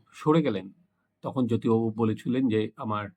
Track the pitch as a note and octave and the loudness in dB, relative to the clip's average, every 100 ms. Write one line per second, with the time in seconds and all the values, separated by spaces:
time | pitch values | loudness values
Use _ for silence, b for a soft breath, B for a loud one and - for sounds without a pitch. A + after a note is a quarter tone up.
0 | _ - D#3 D#3+ D3 G2 F#2+ - _ _ | _ -4 2 4 2 -4 -8 -18 _ _
1 | _ _ - C3 A#2 A2+ A#2+ A2+ A2+ G#2+ | _ _ -6 -2 0 0 2 2 2 0
2 | A2+ G#2+ - B2+ C3 A2 A2 - A#2 G#2 | -2 0 -2 0 2 0 -2 -6 -6 -4
3 | G2+ | -6